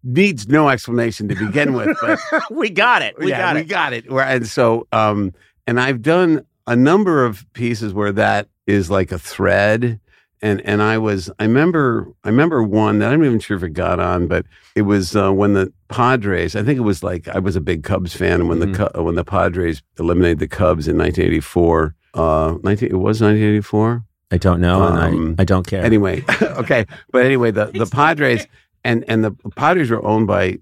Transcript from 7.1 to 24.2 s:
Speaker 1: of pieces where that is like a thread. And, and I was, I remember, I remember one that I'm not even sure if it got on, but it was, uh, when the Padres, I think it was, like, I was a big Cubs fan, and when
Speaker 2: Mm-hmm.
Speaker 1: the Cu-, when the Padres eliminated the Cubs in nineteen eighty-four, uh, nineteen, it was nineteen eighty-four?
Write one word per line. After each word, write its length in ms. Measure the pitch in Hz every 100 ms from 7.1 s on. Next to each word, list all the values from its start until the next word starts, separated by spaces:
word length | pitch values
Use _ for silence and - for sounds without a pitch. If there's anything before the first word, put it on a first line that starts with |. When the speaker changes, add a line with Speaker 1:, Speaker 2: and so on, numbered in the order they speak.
| 151
Speaker 1:
of 200 | 123 98 -
pieces 400 | - 120 110 110
where 200 | 95 104
that 360 | 101 104 104 104 _ -
is 240 | 101 85
like 220 | 98 90
a 60 | 90
thread. 840 | - - 95 95 104 110 120 113 _ _ _ _
And, 220 | 107 101
and 180 | - 104
I 160 | 107 110
was, 320 | 110 98 90 -
I 40 |
remember, 680 | 107 123 165 165 131 113 92 _
I 40 | 104
remember 340 | 117 165 147
one 380 | 110 107 107 107
that 120 | 104
I'm 80 | 151
not 60 | 147
even 140 | 113
sure 180 | - 98
if 40 |
it 120 | 87
got 260 | 92 87 87
on, 260 | 90 90 90
but 200 | 92 - _ _
it 80 | -
was, 320 | 101 101 87
uh, 180 | 107 98
when 200 | 98 101
the 180 | 98 95 _ _
Padres, 680 | - 120 131 101 90 85 104
I 60 |
think 160 | 107 135
it 40 |
was, 200 | 107 92
like, 260 | 92 90 -
I 100 | 98
was 160 | 95 90
a 40 |
big 220 | 73 85
Cubs 340 | 76 92 87 -
fan, 240 | 90 87
and 80 | 85
when 100 | 82
Speaker 2:
Mm-hmm. 140 | 85
Speaker 1:
the 160 | 92 104
Cu-, 80 | -
when 140 | 82 85
the 80 |
Padres 580 | 87 98 90 87 85 78 _ -
eliminated 400 | 82 87 87 76
the 100 | 78
Cubs 400 | - 90 82 78
in 80 | 80
nineteen 300 | 80 82 87
eighty-four, 680 | 80 - 87 85 82 78 - _
uh, 400 | - 80 78 80 -
nineteen, 260 | - 104 120
it 40 | 92
was 200 | 104 110
nineteen 280 | 104 107 107
eighty-four? 520 | 104 101 107 110 120 110 _